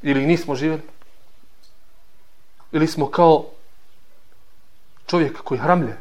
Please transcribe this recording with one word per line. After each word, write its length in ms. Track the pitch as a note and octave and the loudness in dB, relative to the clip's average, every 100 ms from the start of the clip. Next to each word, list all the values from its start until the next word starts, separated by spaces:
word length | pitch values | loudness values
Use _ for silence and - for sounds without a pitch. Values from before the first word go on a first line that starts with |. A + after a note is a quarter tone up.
Ili 240 | D3 C#3 C#3+ | 2 2 6
nismo 300 | E3+ E3+ C3 | 4 4 0
živjeli? 260 | D#3 D#3+ D#3 - - - - - - - - - - - - - - - - - - | 0 0 -4 -12 -12 -12 -12 -12 -14 -14 -14 -14 -14 -14 -14 -14 -14 -14 -14 -14 -4
Ili 160 | B2+ D#3+ | 2 2
smo 240 | D#3 C#3 | 2 0
kao 340 | - E3+ D#3 - - - - - - - - - - - - - - - - - | 6 8 8 4 -10 -12 -12 -12 -12 -12 -12 -12 -14 -14 -14 -14 -14 -12 -12 0
čovjek 340 | F3 D3 - | 2 2 0
koji 180 | - C3 | -4 0
hramlje 380 | D3+ F3 B2+ F#2+ | 4 4 4 -4